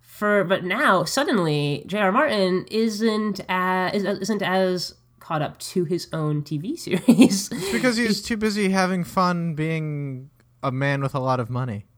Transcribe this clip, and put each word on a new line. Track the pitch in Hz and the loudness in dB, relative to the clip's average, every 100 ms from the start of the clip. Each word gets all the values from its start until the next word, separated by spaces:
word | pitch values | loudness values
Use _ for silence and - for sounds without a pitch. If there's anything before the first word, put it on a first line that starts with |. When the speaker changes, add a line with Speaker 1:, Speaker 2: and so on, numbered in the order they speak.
Speaker 1:
for, | _ - 208 208 | _ -4 2 2
but | 175 190 | 4 0
now | 180 202 285 190 | 0 0 4 4
suddenly | 160 - 302 247 165 147 147 143 - | 2 0 2 2 2 0 0 -2 -4
J | 208 | 0
R | 196 | 2
Martin | 208 208 214 190 180 180 | 2 2 2 2 0 -2
isn't | 220 226 208 226 214 214 202 - | 0 0 2 0 0 -2 -4 -4
a-, | 185 185 185 185 | -2 0 0 0
is, | 208 | 0
isn't | 190 202 196 214 | -2 -4 -2 -2
as | 185 185 190 180 170 - _ _ | 0 2 2 0 -4 -12 _ _
caught | - 160 | -6 -4
up | 143 - | -4 -6
to | - - | -6 -2
his | 170 175 - | -2 -4 -4
own | 160 156 147 | -4 -2 -2
T | 143 151 | -4 -6
V | 175 330 | -6 -8
<laughs> | |
series. | - 180 - 180 - 196 - | -2 -2 4 8 8 6 -4
Speaker 2:
It's | - 381 | -6 -2
because | - 262 226 | 0 0 2
he's | 233 202 | 0 0
too | - 226 | -2 -2
busy | 214 208 196 | -2 0 0
having | 190 185 185 | 2 2 0
fun | 170 - 180 175 170 151 | -2 0 2 2 -2 -2
being | 156 160 156 147 143 131 135 _ _ _ | -2 -2 -4 -6 -6 -8 -14 _ _ _
a | 139 | -4
man | 131 139 139 | -2 0 0
with | 139 139 | -2 -2
a | |
lot | 131 127 | 0 0
of | 113 | 0
money. | 123 127 104 - | -4 -4 -6 -10